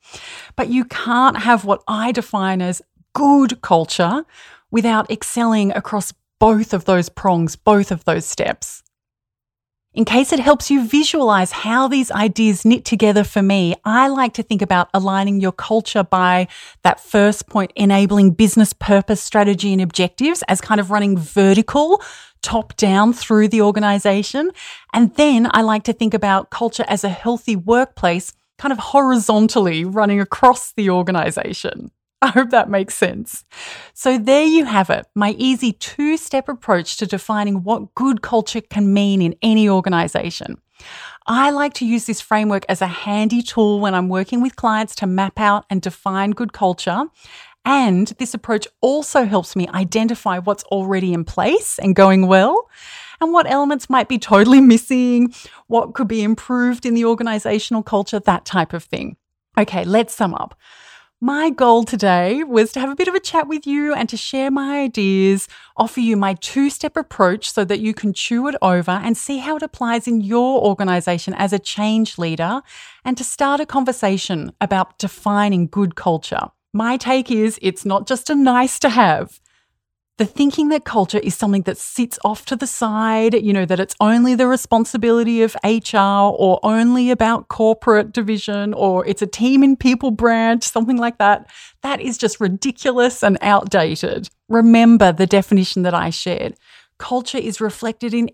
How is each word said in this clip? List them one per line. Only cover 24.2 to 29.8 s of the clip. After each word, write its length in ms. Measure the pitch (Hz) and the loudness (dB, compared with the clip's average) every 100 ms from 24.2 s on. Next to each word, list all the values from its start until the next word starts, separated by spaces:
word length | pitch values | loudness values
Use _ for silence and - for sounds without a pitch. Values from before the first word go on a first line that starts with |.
| 202 277 339 - - - _ | -2 -4 -4 -6 -14 -20 _
And 200 | 226 233 - | 2 2 4
then 320 | 302 240 233 | 4 4 2
I 120 | - | 2
like 200 | 220 214 | 2 0
to 80 | 226 | -2
think 220 | - 220 | -2 -2
about 360 | 214 208 190 - | 0 0 0 -2
culture 340 | - 233 - - | -6 -6 -4 -4
as 160 | 208 | -2
a 60 | 196 | -4
healthy 480 | 175 226 240 - 202 | -4 -4 -4 -2 -2
workplace, 760 | 180 240 262 - 180 175 - - _ - | 2 2 0 -2 -2 -2 -6 -16 _ -8
kind 120 | 277 | -6
of 80 | 240 | -4
horizontally 1080 | - 277 262 247 202 214 220 226 185 160 | 0 2 4 2 2 2 2 2 0 0